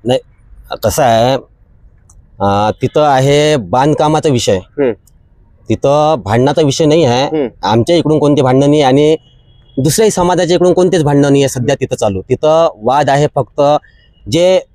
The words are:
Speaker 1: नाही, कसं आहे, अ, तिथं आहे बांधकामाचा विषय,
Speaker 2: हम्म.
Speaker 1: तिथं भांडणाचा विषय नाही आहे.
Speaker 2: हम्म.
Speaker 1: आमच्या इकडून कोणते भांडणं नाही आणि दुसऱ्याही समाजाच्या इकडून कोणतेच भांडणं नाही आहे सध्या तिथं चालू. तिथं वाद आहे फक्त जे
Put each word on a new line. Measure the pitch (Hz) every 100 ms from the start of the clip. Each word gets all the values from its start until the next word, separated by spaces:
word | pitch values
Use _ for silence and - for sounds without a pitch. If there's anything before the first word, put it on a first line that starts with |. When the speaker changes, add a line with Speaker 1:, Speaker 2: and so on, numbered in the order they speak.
Speaker 1:
नाही, | 113 127 - _ _ - - -
कसं | 110 123
आहे, | 131 113 123 135 - _ _ _ - _ _ - _ -
अ, | 101 101 104 104
तिथं | 127 156
आहे | 151 131 135 143 151 151
बांधकामाचा | 90 120 151 147 151 156 156
विषय, | 135 - 95
Speaker 2:
हम्म. | - - 135 104 _ _ _ _ _ _ -
Speaker 1:
तिथं | 110 139 147 151 151
भांडणाचा | 95 117 131 147
विषय | 151 -
नाही | 156 160
आहे. | 139 120
Speaker 2:
हम्म. | 143 156 123 - 95
Speaker 1:
आमच्या | 117 113 170
इकडून | 147 151
कोणते | 147 147
भांडणं | 127 131 143
नाही | 151
आणि | 143 135 151 156 _ _ _ _ _ -
दुसऱ्याही | 139 180 220
समाजाच्या | 196 - 180 175 175
इकडून | 180
कोणतेच | 180 180 180
भांडणं | 147 143 143
नाही | 139
आहे | 135
सध्या | 127 113 -
तिथं | 123 127
चालू. | 110 95
तिथं | - 127 151 160 165 104
वाद | 110 139 139
आहे | 139 147
फक्त | - 131 - 143 147 _ _ _ _ -
जे | 156 180 185 -